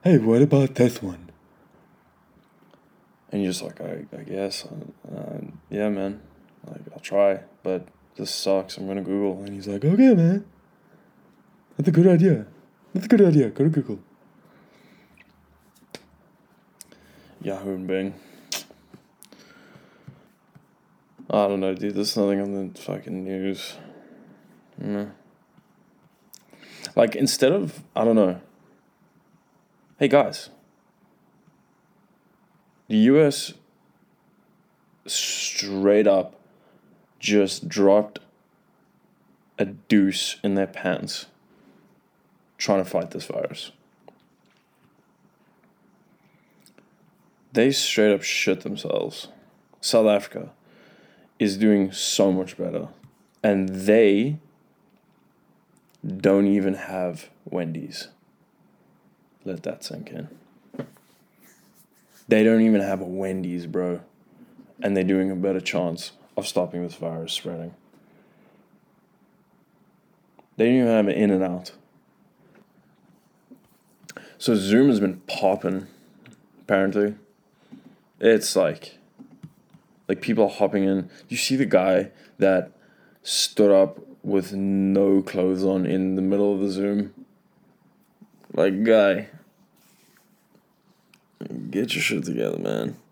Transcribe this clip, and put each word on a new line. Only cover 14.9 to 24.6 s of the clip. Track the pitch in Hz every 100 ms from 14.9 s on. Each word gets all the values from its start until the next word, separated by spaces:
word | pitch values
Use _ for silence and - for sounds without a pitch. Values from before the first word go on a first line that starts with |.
| _ _ _ _ _ _ _ _ _ _ - _ _ _ _ _ _ _ _ - _ _ - _ -
Yahoo | - 98 98 95
and | 92
Bing. | 95 98 95 - - - - - - _ - _ _ - - - - - - _ _ - - _ _ _ _ _ _ _ _ _ _ -
I | 107 101
don't | 98
know, | 95 95
dude. | 104
There's | 98 104 -
nothing | 101 98
on | 101
the | 98 95 92
fucking | - 98 - 92
news. | 92 95 95 95 - - - - - - - - _ _